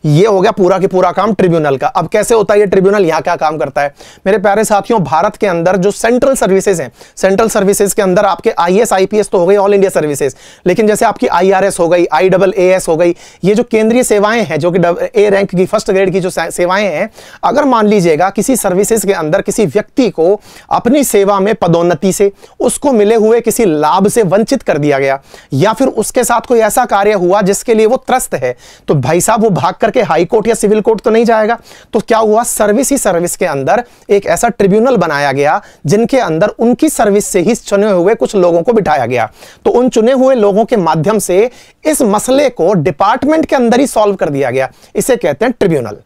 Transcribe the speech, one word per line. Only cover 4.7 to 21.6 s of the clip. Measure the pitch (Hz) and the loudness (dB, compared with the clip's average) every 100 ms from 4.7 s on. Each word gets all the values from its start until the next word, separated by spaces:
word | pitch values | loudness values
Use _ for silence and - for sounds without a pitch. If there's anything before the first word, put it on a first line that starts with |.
| 202 - 226 | -2 0 -2
भारत | 151 160 202 - | 0 0 -2 -2
के | 208 | -2
अंदर | 175 170 196 | 0 0 0
जो | 190 | -2
सेंट्रल | - 226 247 269 269 | 0 0 2 0 0
सर्विसेज | 214 190 196 175 | 0 0 0 -2
हैं, | 127 _ - - | -6 _ -20 -2
सेंट्रल | 190 196 226 | 0 2 0
सर्विसेज | 220 196 202 202 | 0 0 0 0
के | - | 0
अंदर | 196 185 208 | 0 2 0
आपके | 175 220 220 | 0 -2 -2
आईएएस, | 170 185 233 | 0 2 2
आईपीएस | 190 190 214 196 | 0 0 -2 0
तो | 202 | 0
हो | 175 | 2
गई, | 202 | 2
all | 196 | 2
India | 202 190 | 2 2
Services, | 175 151 143 139 - - - 175 | 0 -4 -4 -4 -6 -20 -6 -2
लेकिन | 180 214 | 0 0
जैसे | 208 226 | 2 -2
आपकी | 196 247 | 0 -2
आईआरएस | 170 190 190 196 - | 2 2 2 0 0
हो | 165 | 0
गई, | 175 175 | 2 2
आईएएएस | 156 185 185 190 180 180 185 - | 2 2 2 0 2 2 0 0
हो | 160 | 0
गई, | 175 170 - - | 0 -2 -12 -4
ये | 180 214 | 0 0
जो | |
केंद्रीय | 240 220 220 240 | 0 0 2 0
सेवाएं | 240 208 208 233 | 2 0 0 -2
हैं, | 190 160 | -2 -2
जो | 170 | -2
कि | 165 | 0
डब-, | 170 180 180 214 | 0 0 -2 0
ए | 208 | 2
rank | 196 196 180 | 0 0 -2
की | 180 | -2
first | 214 - | -2 -2
grade | 190 196 | 0 0
की | 185 | -2
जो | 180 | -4
से-, | 175 165 | -6 -8
सेवाएं | - 175 190 208 | -2 -2 0 -2
हैं, | 156 208 - - - | -4 -6 -10 -20 -6
अगर | 226 254 294 | -2 0 0
मान | 240 214 | 2 2
लीजिएगा | 208 170 151 185 | 2 2 2 0
किसी | 208 202 247 | -2 -2 -2
services | 196 180 202 226 190 | 0 -2 0 -2 -2
के | |
अंदर | 190 156 190 | -2 -2 -2
किसी | - - 190 | -2 -2 -2
व्यक्ति | 202 202 - 240 | -2 -4 -2 -2
को | - 165 208 - - - | 0 0 0 -6 -20 -4
अपनी | 175 240 294 | -2 0 0
सेवा | 247 208 196 196 | 2 2 2 0
में | 196 | 0
पदोन्नति | 220 | 0